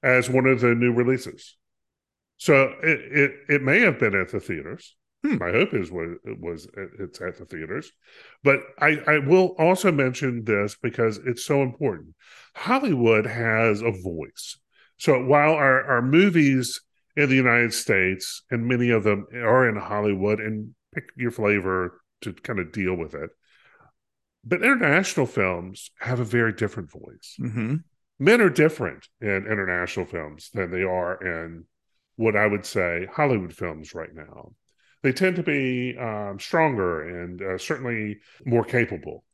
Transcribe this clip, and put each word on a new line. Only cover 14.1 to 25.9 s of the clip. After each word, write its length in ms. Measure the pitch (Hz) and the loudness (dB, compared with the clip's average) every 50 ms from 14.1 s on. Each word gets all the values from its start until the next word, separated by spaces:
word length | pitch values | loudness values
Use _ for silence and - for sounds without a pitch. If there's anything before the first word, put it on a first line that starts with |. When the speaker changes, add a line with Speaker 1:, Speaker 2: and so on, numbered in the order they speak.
| 85 82 73 - _ - - - - _ _ _ _ _ _ _ _ | -8 -8 -10 -12 _ -18 -16 -16 -18 _ _ _ _ _ _ _ _
Speaker 1:
So 280 | _ - - 143 127 127 | _ 2 2 2 2 4
while 280 | 127 147 147 147 156 160 | 4 4 4 6 4 4
our, 320 | 151 147 135 131 131 135 | 4 4 4 4 4 2
our 180 | 143 135 120 120 | 2 0 0 2
movies 800 | 131 139 165 190 202 170 170 151 139 135 131 123 - - - _ _ _ _ _ _ _ | 4 6 6 6 6 6 4 4 4 4 2 0 -2 -8 -10 _ _ _ _ _ _ _
in 120 | - 147 139 | 0 2 4
the 80 | 131 | 4
United 380 | 131 127 127 117 120 120 117 110 | 4 4 4 4 4 2 2 0
States, 680 | - - - 110 95 92 92 95 92 - - - - _ _ | -4 -2 0 2 2 2 0 0 -2 -6 -12 -12 -14 _ _
and 160 | - 120 117 | -6 -4 0
many 240 | 120 127 120 120 120 | 0 0 2 2 2
of 120 | 120 110 98 | 2 2 4
them 240 | 107 104 98 101 - - | 2 0 0 -2 -10 -12
are 340 | 123 120 113 120 131 127 120 | -4 0 2 4 4 4 4
in 80 | 107 | 0
Hollywood, 640 | 104 95 - 107 104 104 107 101 95 95 104 107 107 | -2 -6 -6 -4 -2 0 0 0 0 0 0 0 0
and 340 | 110 110 110 107 107 104 - _ _ _ _ | -2 -6 -6 -6 -8 -12 -16 _ _ _ _
pick 100 | 156 - - _ | -12 -12 -12 _
your 160 | 131 123 120 117 | -6 -6 -6 -4
flavor 680 | - 107 104 104 101 90 95 92 92 90 90 - _ _ _ _ _ - | -2 0 2 2 2 0 0 -2 -2 -2 -4 -8 _ _ _ _ _ -14
to 100 | - 90 | -14 -14
kind 280 | - _ - 120 98 | -12 _ -8 -6 -6
of 120 | 90 78 - | -6 -6 -6
deal 220 | 107 95 92 92 | -4 -2 -2 -2
with 200 | 87 82 76 - | -4 -6 -8 -10
it, 160 | 73 73 82 _ _ _ _ _ _ _ _ _ _ _ _ _ _ _ _ _ _ _ _ _ _ _ | -12 -12 -12 _ _ _ _ _ _ _ _ _ _ _ _ _ _ _ _ _ _ _ _ _ _ _
but 180 | 113 170 175 196 | -6 -4 0 2
international 640 | 240 277 247 208 151 143 175 196 - - - 139 | 2 2 2 2 2 2 2 2 0 0 -2 -2
films 640 | 117 - 131 101 92 90 87 87 92 95 - - - | 0 0 0 0 0 -2 -4 -8 -12 -14 -16 -20 -20